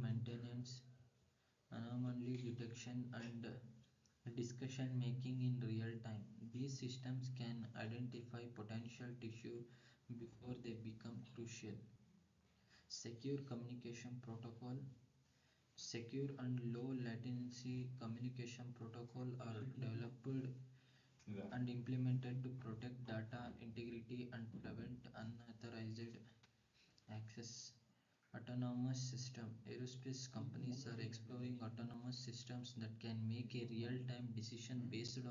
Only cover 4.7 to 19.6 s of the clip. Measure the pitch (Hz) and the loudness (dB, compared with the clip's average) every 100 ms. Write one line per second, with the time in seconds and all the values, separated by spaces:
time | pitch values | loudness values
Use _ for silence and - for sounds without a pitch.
4.7 | - 131 127 131 127 127 127 127 123 113 | 2 4 6 4 4 4 6 6 6 4
5.7 | 110 113 117 110 104 - 113 117 123 139 | 4 2 0 -2 -4 -4 -8 -6 0 0
6.7 | 131 127 - 127 127 127 - 117 117 110 | 0 -2 -2 0 2 2 0 0 0 -2
7.7 | 110 110 117 123 120 - 120 120 - 107 | -2 -2 0 0 -2 -4 -4 -4 -6 -2
8.7 | 113 117 - 123 120 113 - 113 120 120 | -2 -2 -4 -6 -2 -4 -4 -4 -4 -6
9.7 | - - - - 117 117 - 123 120 117 | -12 -20 -20 -8 -6 -6 -8 -4 -4 -2
10.7 | 110 110 110 117 120 - - 117 - 107 | -4 -4 -6 -6 -6 -6 -6 -6 -4 -4
11.7 | - - - - - - - - - - | -6 -8 -16 -20 -20 -20 -20 -20 -20 -20
12.7 | - - - 117 117 139 139 139 117 123 | -20 -8 -4 -4 -2 2 2 2 -2 -2
13.7 | 123 120 113 127 127 - 113 120 110 123 | -4 -4 -4 -4 -4 -4 -4 -4 -6 -2
14.7 | 131 135 - - - - - - - _ | -2 -2 -8 -18 -20 -20 -20 -20 -20 _
15.7 | - - 120 113 135 139 135 127 123 117 | -10 -2 -2 0 2 2 2 2 4 4
16.7 | 117 131 127 117 110 127 123 123 - 131 | 2 2 2 2 0 0 0 0 -2 0
17.7 | 127 127 - 113 117 123 127 117 - 123 | 0 0 -2 -2 0 0 0 -4 -4 -6
18.7 | 117 113 120 123 127 127 127 113 113 | -6 -6 -4 -4 -2 0 0 0 0